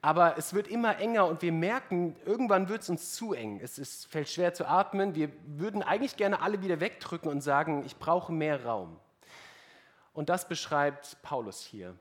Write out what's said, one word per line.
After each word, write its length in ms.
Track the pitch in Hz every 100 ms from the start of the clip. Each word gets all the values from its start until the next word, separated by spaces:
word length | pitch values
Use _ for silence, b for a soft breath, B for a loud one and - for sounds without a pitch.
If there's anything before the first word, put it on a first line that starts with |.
Aber 360 | 147 160 170 156
es 160 | 151
wird 140 | 185 208
immer 300 | 233 233 -
enger 300 | 214 233 180
und 140 | 160
wir 120 | 175
merken, 640 | 165 175 247 - 180 175 - -
irgendwann 420 | 233 247 190 185
wird's 220 | 220 -
uns 240 | 170 -
zu 180 | - 226
eng. 300 | 143 110 101
Es 180 | 127 -
ist, 280 | 135 - -
fällt 200 | 156 143
schwer 260 | - 175
zu 140 | 175 127
atmen. 480 | 165 196 196 196 160
Wir 160 | 151 135 -
würden 360 | 147 196 208
eigentlich 360 | 175 196 269 -
gerne 240 | 202 202
alle 200 | 180 208
wieder 200 | 190 165
wegdrücken 500 | 185 - - 170 160
und 80 | 143
sagen, 460 | 139 143 156 147 127
"Ich 100 | -
brauche 380 | 151 175 175
mehr 320 | 160 151 143 120
Raum." 340 | 110 85 82 _ _ B B B B B B B B B
Und 160 | - 151
das 220 | 180 -
beschreibt 720 | 165 - 151 143 143 - -
Paulus 400 | - 139 110 92
hier. 340 | - 107 90 90